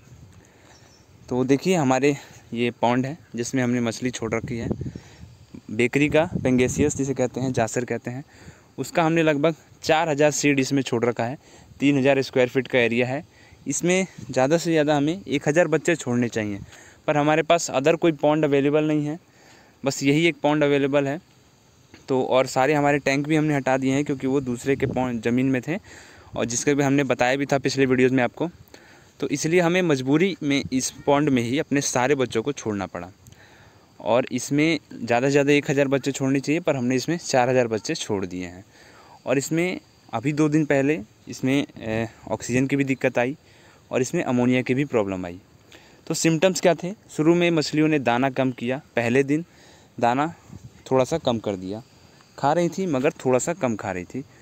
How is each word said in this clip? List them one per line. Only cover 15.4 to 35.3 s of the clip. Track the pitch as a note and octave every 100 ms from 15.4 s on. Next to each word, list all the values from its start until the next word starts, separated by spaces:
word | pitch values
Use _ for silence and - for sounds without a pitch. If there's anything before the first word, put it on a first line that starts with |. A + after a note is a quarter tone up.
| D3+
हज़ार | D3+ F3
बच्चे | D#3 D#3 E3
छोड़ने | - A#2+ A#2+
चाहिए, | A2+ G#2 G2 - - - - -
पर | D3
हमारे | D3 D#3
पास | D#3+ E3+ -
other | C3 C#3+ E3
कोई | F3
पॉन्ड | D3+ D3+ D#3 D3+
अवेलेबल | C#3 C#3 D3+ D#3
नहीं | D3+ D3
है, | D#3+ _ _ - - - _
बस | C#3 -
यही | C3+ D3+ E3+
एक | D#3+
पॉन्ड | D3 D3+
अवेलेबल | D3 C#3+ C#3 C#3+ C#3
है। | D#3 _ _ _ _ _ _ _ - -
तो | C3
और | B2 B2+ C3
सारे | C#3 C3
हमारे | D3+ C#3+ C#3+
टैंक | C#3 C#3 D3
भी | D#3
हमने | D3+ D3
हटा | C3 C3+
दिए | C3+
हैं | C3+ D3
क्योंकि | C3+ C3+
वो | C#3
दूसरे | B2+ A#2+ C3+ C3+
के | C3+
पॉन्ड | A#2 B2+ A#2
ज़मीन | A#2 A#2+ C3+
में | B2+
थे | B2 F#3 - - - - - -
और | A#2
जिसके | A#2 - C#3+
भी |
हमने | C#3 C#3 C3+
बताया | B2 B2 C#3
भी | C#3
था | C#3
पिछले | C#3 C3 C3+
वीडियोज़ | B2+ B2+
में | C3
आपको। | A#2+ - E3 - - - - - - -
तो | C#3
इसलिए | C#3+ D#3+ F3
हमें | E3 F3+
मजबूरी | F3+ C#3 C3 D3+ G3 -
में | D3 C#3 -
इस | C3 - - -
पॉन्ड | C#3+ D3+
में | B2+
ही | A#2 C3+
अपने | D#3 C#3
सारे | C3+ C3 B2+ C#3+
बच्चों | B2 A2+
को | A2+
छोड़ना | C#3+ A2+ G2+ F#2
पड़ा | F2+ F2 - - - - - - - _ -
और | - A#2 C3
इसमें | B2 - C#3+ D#3 E3 -
ज़्यादा | - A2 A#2+
से | C#3